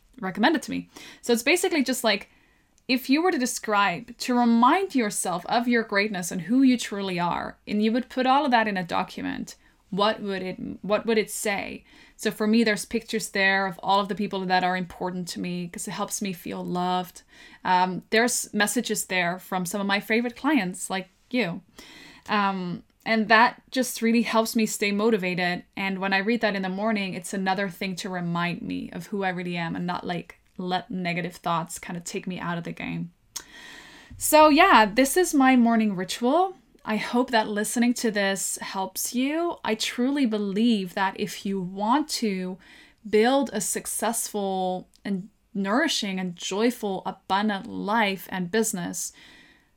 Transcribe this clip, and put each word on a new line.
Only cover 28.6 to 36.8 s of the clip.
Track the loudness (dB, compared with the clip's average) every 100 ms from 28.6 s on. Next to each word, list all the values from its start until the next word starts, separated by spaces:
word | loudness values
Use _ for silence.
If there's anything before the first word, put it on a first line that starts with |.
me | -6 -8 -8
of | -12 -8
who | -4
I | -2
really | -4 -6 -6
am | -4 -4
and | -4
not, | -6 -6
like, | -6 -8 -18 _ -10
let | -4 -4 -4
negative | -6 -4 -4 -6 -6
thoughts | -4 -2 -4 -10
kind | -10 -10
of |
take | -8 -8 -8
me | -8
out | -6 -6
of |
the | -8
game. | -10 -8 -6 -8 -12 _ -16 -16 -18 -20 -20 -20 -20 -20 -8
So | 4 8 8
yeah, | 8 8 8 6
this | 4 4 4
is | 2
my | 4 6 8
morning | 6 4 2 0
ritual. | -4 -2 2 4 2 -2 _ _